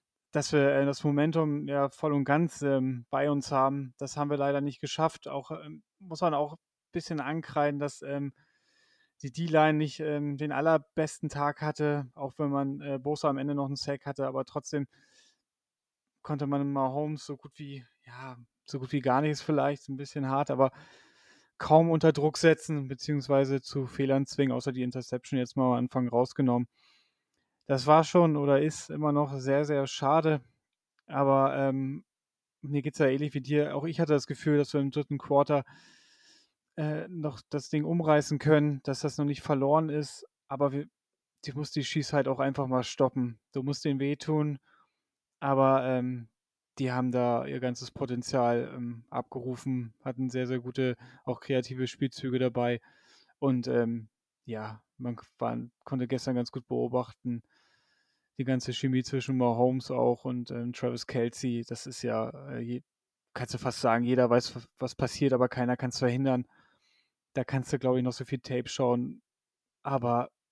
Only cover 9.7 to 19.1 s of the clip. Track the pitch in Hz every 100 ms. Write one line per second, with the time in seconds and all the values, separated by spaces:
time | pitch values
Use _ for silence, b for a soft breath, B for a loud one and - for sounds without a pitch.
9.7 | 151 151 - 151 147 147 139 151 135 160
10.7 | 160 - - 156 - 156 143 143 - 151
11.7 | - 147 147 131 - 135 - 147 139 139
12.7 | 139 143 135 131 151 151 135 143 143 135
13.7 | 139 - 143 143 135 135 135 131 147 -
14.7 | 147 139 b b b b b _ _ _
15.7 | _ _ _ _ _ - 147 139 143 139
16.7 | 139 135 139 151 151 - 139 143 - 143
17.7 | 139 120 _ 117 123 131 123 120 _ -
18.7 | 139 127 143 131